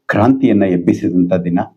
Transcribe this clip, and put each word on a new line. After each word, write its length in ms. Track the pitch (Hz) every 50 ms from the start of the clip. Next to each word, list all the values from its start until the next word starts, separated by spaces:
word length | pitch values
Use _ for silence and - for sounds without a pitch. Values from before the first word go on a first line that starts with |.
| _ -
ಕ್ರಾಂತಿಯನ್ನ 560 | - - 107 127 - 269 262 113 104 101 98
ಎಬ್ಬಿಸಿದಂಥ 680 | 92 90 87 85 - - - - 80 85 90 90 90 92
ದಿನ 260 | 87 85 87 85 - - - _